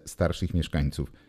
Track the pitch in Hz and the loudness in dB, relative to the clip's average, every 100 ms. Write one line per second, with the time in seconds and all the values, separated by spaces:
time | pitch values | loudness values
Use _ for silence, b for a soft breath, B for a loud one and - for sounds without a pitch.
0 | - - 85 80 90 87 78 78 71 - | -4 0 0 2 0 0 0 0 0 -2
1 | 69 b | -6 b